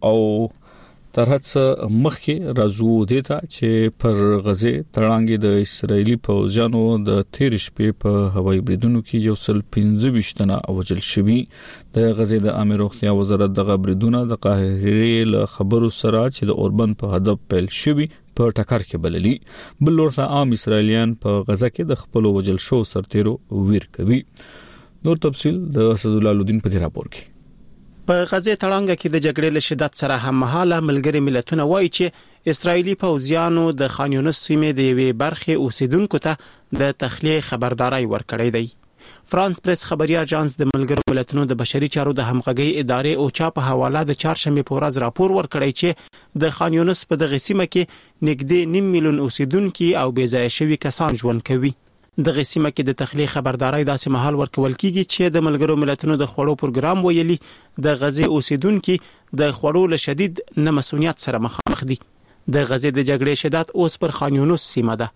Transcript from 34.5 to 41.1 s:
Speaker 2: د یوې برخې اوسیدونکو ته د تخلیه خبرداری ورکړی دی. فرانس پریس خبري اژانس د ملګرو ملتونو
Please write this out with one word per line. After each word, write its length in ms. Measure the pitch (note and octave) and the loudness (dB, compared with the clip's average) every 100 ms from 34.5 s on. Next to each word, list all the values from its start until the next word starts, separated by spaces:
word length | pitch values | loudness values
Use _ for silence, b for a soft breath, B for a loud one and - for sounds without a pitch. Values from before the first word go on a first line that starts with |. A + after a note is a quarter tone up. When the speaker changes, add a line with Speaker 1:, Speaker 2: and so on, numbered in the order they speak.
| D3+ D#3 C3+ | 0 2 2
Speaker 2:
د 120 | C3+ | 2
یوې 280 | B2+ C3 A2+ | 2 2 0
برخې 300 | C#3+ D#3 - D#3 | -2 -4 -2 0
اوسیدونکو 680 | C3+ - B2+ D#3 G3+ D#3 D#3+ | 0 -2 0 0 0 -2 -2
ته 60 | D3+ B B B - | -6 B B B -2
د 120 | C#3 C#3 C3 | -2 -2 -6
تخلیه 420 | A#2+ D#3 D#3 C#3 | -4 -2 -2 -2
خبرداری 560 | B2 B2 A#2+ B2+ C3 A#2+ | -4 -4 0 -2 0 -2
ورکړی 440 | G#2+ - A2 A#2+ A2+ | -4 -6 -2 -2 -2
دی. 80 | A#2 _ _ _ B B _ | -4 _ _ _ B B _
فرانس 280 | F3+ G3 F3 | -2 0 -2
پریس 240 | - F3 - | -2 -2 -2
خبري 300 | D3+ D3+ E3 | -2 0 0
اژانس 400 | D3+ D#3 D3+ B2+ | 0 -2 -2 -2
د 160 | C#3 | -2
ملګرو 360 | C3+ C3+ D3 | 0 0 -2
ملتونو 360 | - | 0